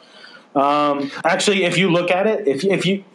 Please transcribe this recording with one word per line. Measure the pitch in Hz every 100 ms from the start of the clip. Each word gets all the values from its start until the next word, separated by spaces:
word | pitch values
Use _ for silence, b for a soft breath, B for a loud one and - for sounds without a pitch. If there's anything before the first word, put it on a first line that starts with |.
| B B B B B
Um, | 143 139 147 147 143 135 B 160
actually, | 185 202 190
if | 175 170
you | 190
look | 175 175
at | 180 214
it, | 214 135
if, | 135 190
if | 170 170
you, | 196 -